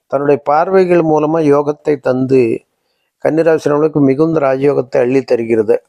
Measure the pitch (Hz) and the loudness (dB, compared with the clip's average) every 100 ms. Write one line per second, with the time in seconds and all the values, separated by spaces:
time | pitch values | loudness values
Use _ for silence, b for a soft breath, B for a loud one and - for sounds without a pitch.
0 | - 139 143 139 - 147 180 190 180 175 | -8 -4 0 -2 0 -2 2 0 2 2
1 | 160 151 151 165 151 143 147 147 - 143 | 2 0 0 0 0 0 0 -6 -4 -4
2 | 135 127 131 131 117 - _ _ _ _ | -2 -2 0 0 0 -2 _ _ _ _
3 | _ _ - 156 165 160 143 147 156 151 | _ _ -4 0 0 0 0 0 0 0
4 | 139 135 160 156 135 135 143 139 127 139 | 0 2 0 0 -2 0 0 -2 -2 -2
5 | 123 135 123 120 113 113 107 117 | 0 0 0 -2 0 0 0 -2